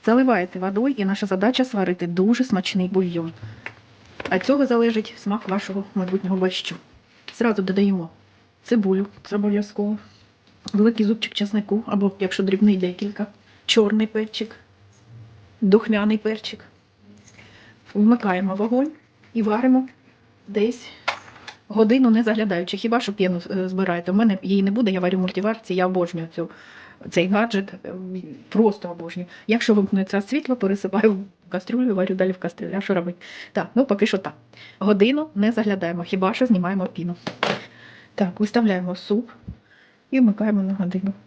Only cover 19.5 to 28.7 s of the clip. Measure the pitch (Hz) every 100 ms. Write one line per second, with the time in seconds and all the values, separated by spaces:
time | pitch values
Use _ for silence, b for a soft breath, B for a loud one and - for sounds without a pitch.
19.5 | 214 254 254 262 _ _ _ _ _ -
20.5 | 202 214 247 - - - - B B B
21.5 | B _ 214 214 262 254 220 226 214 214
22.5 | 175 180 196 226 233 240 202 185 175 -
23.5 | 190 185 185 185 170 175 196 226 190 185
24.5 | 196 196 208 220 190 180 185 185 185 202
25.5 | 220 - 180 185 185 175 170 165 - 165
26.5 | B B B B B - - 180 202 233
27.5 | 202 196 185 - 185 185 185 165 139 -
28.5 | 196 220